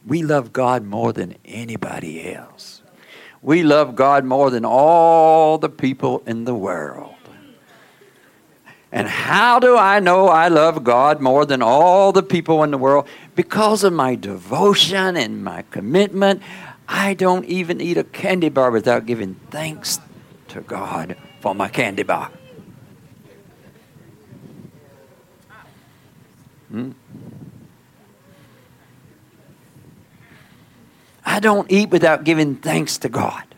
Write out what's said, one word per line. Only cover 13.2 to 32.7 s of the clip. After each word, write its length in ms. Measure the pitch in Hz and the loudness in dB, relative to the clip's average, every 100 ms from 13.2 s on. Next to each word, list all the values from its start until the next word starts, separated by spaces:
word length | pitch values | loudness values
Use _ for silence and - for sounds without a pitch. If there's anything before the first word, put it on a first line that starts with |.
| - - | -8 -6
Because 480 | 170 196 214 214 | -4 0 0 2
of 80 | 196 | 0
my 240 | 165 131 120 | 0 -2 -2
devotion 1040 | 101 98 90 135 202 202 165 190 190 175 | -8 -14 -8 0 2 4 2 0 -2 -2
and 260 | 110 107 | -6 -6
my 200 | 98 87 | -10 -12
commitment. 760 | - - 101 175 196 196 196 196 - - - - - | -14 -12 -2 0 0 0 0 -2 -8 -20 -20 -20 -8
I 280 | - 196 190 | -4 -4 0
don't 300 | 185 180 - | 0 0 -2
even 360 | 180 165 170 | -6 -6 -6
eat 160 | - 165 | -4 -4
a 60 | |
candy 460 | - - 196 185 156 | -6 -8 -4 -2 0
bar 200 | 135 127 | 0 0
without 380 | 113 107 120 113 | 0 0 -2 -2
giving 260 | 117 98 95 - | -8 -8 -12 -16
thanks 500 | 147 156 151 - - - - - - - | -12 -12 -12 -10 -10 -12 -20 -20 -20 -20
to 120 | - | -18
God 560 | - - 98 92 80 - - - | -14 -10 -8 -8 -10 -14 -18 -8
for 140 | 104 98 | -6 -4
my 120 | 98 | -4
candy 360 | - 113 98 | -2 -4 -4
bar. 260 | 101 85 - - - - - - - - - - - - _ _ - _ _ _ - _ _ - - - - _ _ _ _ _ _ _ _ 214 160 _ _ _ _ _ _ _ _ _ _ | -4 -4 -6 -18 -20 -20 -20 -20 -20 -20 -20 -20 -20 -20 _ _ -20 _ _ _ -20 _ _ -20 -20 -20 -20 _ _ _ _ _ _ _ _ -20 -20 _ _ _ _ _ _ _ _ _ _
Hmm? 220 | 107 131 - _ - - - - - - _ _ _ _ _ _ _ _ _ _ _ _ _ _ _ _ _ _ _ _ _ - _ _ _ _ - _ _ _ _ _ _ _ _ - | -14 -14 -16 _ -20 -20 -20 -20 -20 -20 _ _ _ _ _ _ _ _ _ _ _ _ _ _ _ _ _ _ _ _ _ -20 _ _ _ _ -20 _ _ _ _ _ _ _ _ -6
I 140 | 202 | 0
don't 320 | 220 208 - | 2 0 2
eat 180 | 196 208 | 0 2
without 340 | 175 170 143 | 2 2 2
giving 320 | 151 160 151 131 | 0 0 0 -2
thanks 440 | 156 | -4